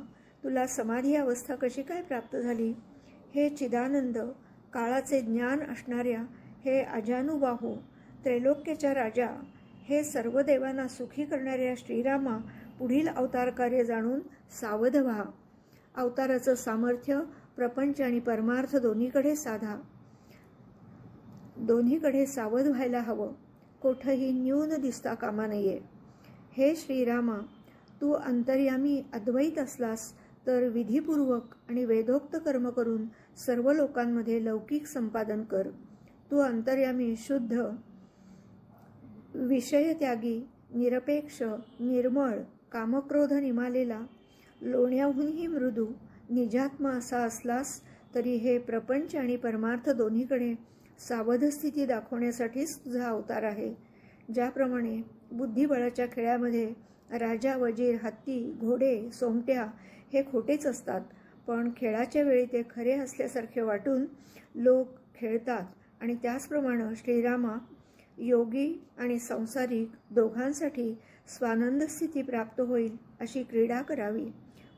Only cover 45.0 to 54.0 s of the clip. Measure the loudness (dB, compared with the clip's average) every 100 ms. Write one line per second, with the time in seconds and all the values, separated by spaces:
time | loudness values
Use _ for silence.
45 | 2 2 0 -2 -2 0 0 0 -2 -6
46 | -16 -20 -2 0 2 0 0 -2 -2 -2
47 | -2 -2 -2 -2 -2 -2 -4 -10 -18 -20
48 | -6 -2 0 2 2 2 0 -4 0 -2
49 | -2 -2 0 0 -2 -2 -2 0 2 2
50 | 2 0 0 0 0 -4 -10 -20 -20 -16
51 | -6 -2 0 2 2 0 -2 0 0 -2
52 | -4 -2 -2 0 -2 -2 -4 -6 -6 -4
53 | -2 -4 -4 -4 -2 -4 -6 -8 -16 -20